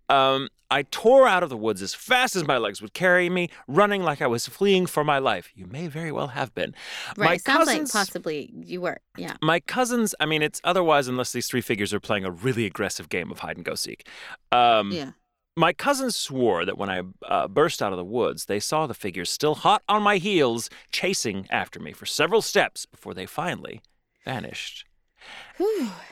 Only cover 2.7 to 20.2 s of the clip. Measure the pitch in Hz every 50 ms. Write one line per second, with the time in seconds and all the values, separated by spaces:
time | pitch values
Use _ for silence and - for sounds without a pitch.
2.7 | 101 - 101 107 - - 175 185 180 180 180 175 180 180 175 - - - - -
3.7 | 135 175 208 202 202 196 180 160 143 139 156 127 117 120 - - - - 196 202
4.7 | 196 185 180 170 - 156 147 151 143 139 135 123 104 90 - - _ - 92 87
5.7 | 113 147 175 165 131 156 170 160 147 - 143 135 123 139 135 113 - - 85 -
6.7 | - - - - - - - - - - 208 165 175 180 - - 269 311 330 294
7.7 | 233 - 302 254 - 214 196 - - 170 165 170 156 147 - - - 165 170 175
8.7 | 170 180 175 170 143 - - _ _ - 175 170 - - 156 156 165 175 - -
9.7 | - 240 254 233 247 240 226 202 - - 156 156 160 156 151 151 - - - 170
10.7 | 180 190 175 160 151 143 139 127 127 127 123 - - 123 - - - 123 107 -
11.7 | 120 98 101 92 104 98 - - 110 101 95 95 87 82 95 131 120 113 113 98
12.7 | - - 104 92 - - 92 - - 92 82 82 - - - 80 80 - 82 -
13.7 | - - - - - - - - - - - - - - _ _ 120 123 120 120
14.7 | 117 110 104 101 101 165 139 135 - _ _ _ _ _ _ _ _ 165 160 170
15.7 | - - - 262 285 262 269 247 - - - - 135 131 123 110 92 85 87 95
16.7 | 95 - 98 98 92 92 90 92 95 _ - - 92 92 64 92 98 139 156 170
17.7 | - - 123 101 95 90 87 92 113 123 104 78 69 80 - - 101 104 - -
18.7 | 156 156 160 131 104 - - 101 85 92 87 - - - 147 151 151 - - 170
19.7 | 208 208 - - 208 214 208 202 208 190